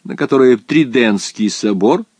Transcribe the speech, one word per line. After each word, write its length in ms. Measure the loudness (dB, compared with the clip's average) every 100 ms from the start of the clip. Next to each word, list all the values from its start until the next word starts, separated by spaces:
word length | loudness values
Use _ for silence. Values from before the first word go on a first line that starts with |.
| -14
на 100 | -8
которые 400 | -2 2 4 2
Тридентский 960 | 0 -2 0 0 0 -2 -6 -4 -4
собор 560 | -2 -4 0 0 0 -4